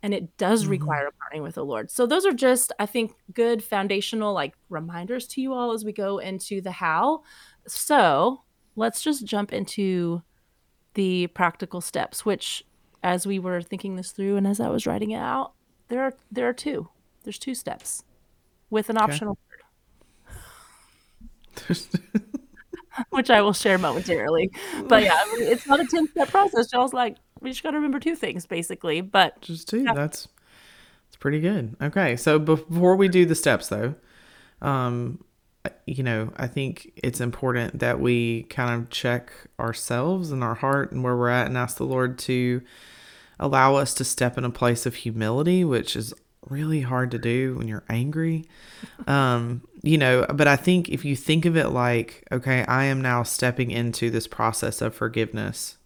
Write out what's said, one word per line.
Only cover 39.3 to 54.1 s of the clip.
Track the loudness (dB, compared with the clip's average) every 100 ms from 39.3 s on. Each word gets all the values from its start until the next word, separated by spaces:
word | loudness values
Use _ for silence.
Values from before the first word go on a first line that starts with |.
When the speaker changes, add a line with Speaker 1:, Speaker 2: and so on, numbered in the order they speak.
| -20 -20 _
Speaker 2:
ourselves | -4 -4 -4 -2 0 -2 -2
and | -2
our | -2 -2
heart | 0 0 0
and | -2
where | 0 2
we're | 2
at | 2 0
and | -2
ask | -4 -4
the | -2
Lord | 0 0 -2
to | -2 0 2 0 -6 -20 -20 -20 -20 -20 -20 _
allow | 0 6 6 6
us | 2 -2
to |
step | -4 0 0 0
in | -4
a |
place | 0 2 2 -2
of | -6
humility, | -8 -2 0 0 2 4
which | 4 0 -2 -6
is | -8 -12 _ _ -10
really | -6 -2 0
hard | 0 -2 -2
to | -2
do | -2 0 0 -2
when | -6
you're | -6 -4
angry. | -2 -2 -2 -2 -2 -6
Speaker 1:
<laughs> | -20 -20 -20 -20 -12 0
Speaker 2:
Um, | 2 4 2 0 -6 -10 -6
you | 2 4
know, | 6 4 2
but | 2 4
I | 4
think | 4 2 2
if | -4 -4
you | -4
think | 2 4 4
of | 2
it | 2
like, | 2 2 2 0 -10 -6
okay, | -4 0 0 2
I | 2 2
am | 0
now | 0 0
stepping | 0 0 0 0 -2
into | 0 -2 -2 -2